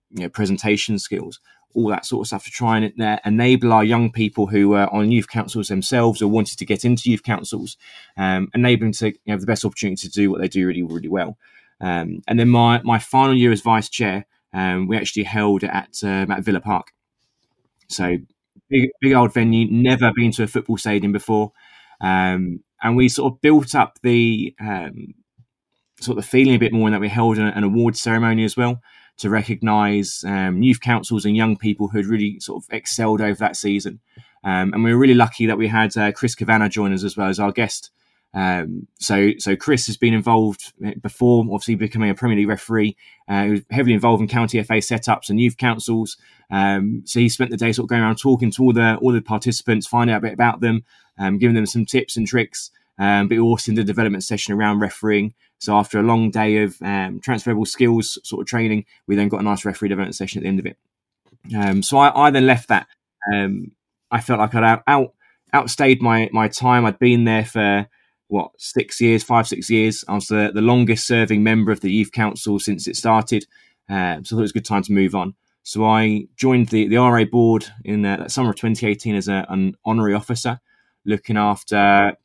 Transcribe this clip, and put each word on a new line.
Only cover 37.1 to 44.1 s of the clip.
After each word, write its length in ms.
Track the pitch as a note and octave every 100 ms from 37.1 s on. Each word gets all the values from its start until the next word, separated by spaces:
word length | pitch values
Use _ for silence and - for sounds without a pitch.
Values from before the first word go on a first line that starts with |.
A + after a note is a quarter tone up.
| G#2+
well 100 | F#2+
as 120 | F#2+
our 120 | G2+
guest. 400 | G2+ A2 - - _ _ _ _ F#2+
Um, 520 | F#2 F2+ E2 F#2 - _
so, 340 | - G2 G2+ -
so 180 | - G2
Chris 300 | - C3 -
has 100 | G#2
been 200 | A#2+ A2+
involved 580 | G#2 A2+ A2 G2 - - G#2 G#2+
before, 400 | G#2 - B2 A#2+
obviously 320 | A2+ G2+ - G#2+
becoming 340 | G#2+ A#2 G#2+
a 60 | F#2+
Premier 200 | B2 G#2+
League 120 | G#2
referee. 500 | G#2 - A2+ G#2 - _ _ -
Uh, 160 | G2+
he 80 | G2+
was 100 | G#2 -
heavily 240 | A#2+ B2
involved 280 | A2 A#2